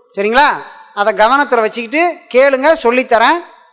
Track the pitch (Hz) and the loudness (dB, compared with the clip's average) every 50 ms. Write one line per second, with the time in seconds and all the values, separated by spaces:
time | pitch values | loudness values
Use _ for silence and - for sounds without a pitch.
0 | _ _ - 196 202 214 226 262 294 277 202 147 - - - - - - - 208 | _ _ -10 -6 -4 -2 0 2 2 2 0 -4 -8 -16 -20 -20 -20 -12 -6 -4
1 | 202 214 208 190 214 226 254 277 285 226 254 233 220 214 214 233 240 220 233 302 | -4 -2 0 0 0 2 2 0 0 0 0 0 0 -2 -4 -6 -10 -6 -2 -2
2 | 339 349 311 - - - - 247 269 277 269 262 269 302 330 311 - 233 240 254 | -2 -2 -2 -6 -10 -4 0 2 2 2 2 0 2 0 0 0 0 -2 0 0
3 | 254 247 240 220 226 262 320 349 349 - - _ _ _ | 0 0 0 2 2 2 0 0 -4 -10 -20 _ _ _